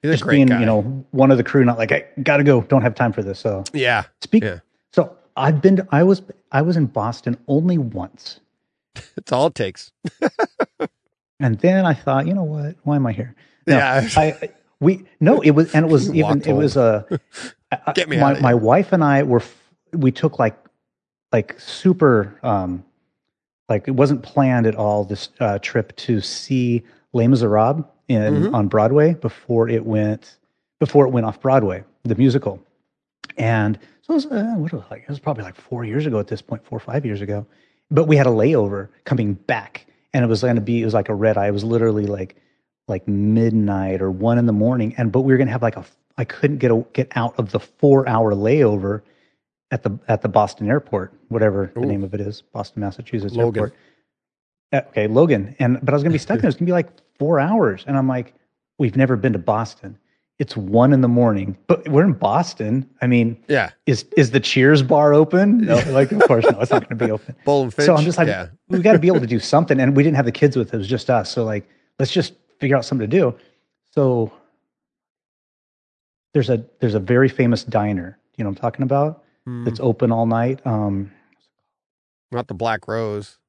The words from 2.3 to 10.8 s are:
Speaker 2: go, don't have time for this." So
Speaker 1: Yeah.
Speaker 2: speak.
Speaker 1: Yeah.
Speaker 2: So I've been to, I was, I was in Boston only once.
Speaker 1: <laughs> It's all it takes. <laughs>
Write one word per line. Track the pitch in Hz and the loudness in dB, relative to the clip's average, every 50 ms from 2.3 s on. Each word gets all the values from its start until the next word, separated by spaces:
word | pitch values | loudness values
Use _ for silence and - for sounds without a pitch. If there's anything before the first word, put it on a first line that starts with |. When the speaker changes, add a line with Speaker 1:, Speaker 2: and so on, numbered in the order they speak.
| 147 143 143 | 2 2 4
Speaker 2:
go, | 143 139 120 | 4 4 4
don't | 101 - 139 131 117 | 2 2 0 2 2
have | 123 107 | 0 0
time | - 127 117 107 | 0 -2 -2 -2
for | - 101 | -4 -6
this." | 98 95 - | -8 -10 -6
So | - 113 101 95 98 - - | -6 -6 -6 -6 -8 -10 -6
Speaker 1:
Yeah. | 147 127 123 120 107 - - _ _ | -2 0 0 0 -2 -4 -6 _ _
Speaker 2:
speak. | - - - 226 - | -6 0 0 2 2
Speaker 1:
Yeah. | 107 90 87 _ _ _ _ _ _ | 0 -6 -8 _ _ _ _ _ _
Speaker 2:
So | _ 190 156 - - _ _ _ _ | _ -2 -2 -2 -8 _ _ _ _
I've | - 131 143 151 143 | -2 0 0 0 4
been | - 190 196 | 4 4 2
to, | 185 190 - | 2 0 0
I | - 143 170 | 2 2 4
was, | 190 196 190 - - - _ _ _ | 4 2 0 -2 -20 -20 _ _ _
I | - 139 | -4 -2
was | 151 170 180 | 0 0 0
in | 165 147 | 0 -2
Boston | 113 - 113 104 113 120 - _ 127 120 - _ | -2 -2 -4 -4 -4 -6 -6 _ -8 -8 -8 _
only | - 139 147 165 180 180 165 | -2 -2 0 0 0 0 -2
once. | 135 117 - - 90 - _ _ - - - _ _ _ _ _ _ _ _ _ _ _ _ | -4 -4 -8 -10 -12 -12 _ _ -20 -20 -20 _ _ _ _ _ _ _ _ _ _ _ _
Speaker 1:
<laughs> | - - _ _ | -20 -20 _ _
It's | - - - | -16 -8 -6
all | 139 127 147 | -4 -2 -2
it | 165 - | -2 -2
takes. | - 110 95 92 - - _ _ _ _ 160 _ _ | -4 -8 -8 -8 -14 -20 _ _ _ _ -14 _ _
<laughs> | - - _ - 392 - _ - - _ _ _ | -6 -6 _ -4 -6 -6 _ -8 -8 _ _ _